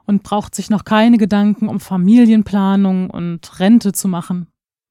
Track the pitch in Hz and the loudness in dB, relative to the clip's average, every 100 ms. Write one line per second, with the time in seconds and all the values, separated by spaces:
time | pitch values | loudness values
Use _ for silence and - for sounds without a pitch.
0 | - 202 - 208 - - - 208 - 214 | -4 -4 -2 -6 -6 -10 -4 -4 0 2
1 | 233 233 208 208 208 202 214 202 - 190 | 4 2 2 0 0 -2 -4 -6 -6 -2
2 | 180 240 233 220 202 202 190 196 190 185 | 2 4 6 4 0 -2 0 0 0 -2
3 | 185 - 175 170 - - 185 233 208 - | -6 -8 -10 -10 -14 -4 2 2 2 -4
4 | 196 175 - 180 165 _ _ _ _ | -6 -6 -6 -10 -10 _ _ _ _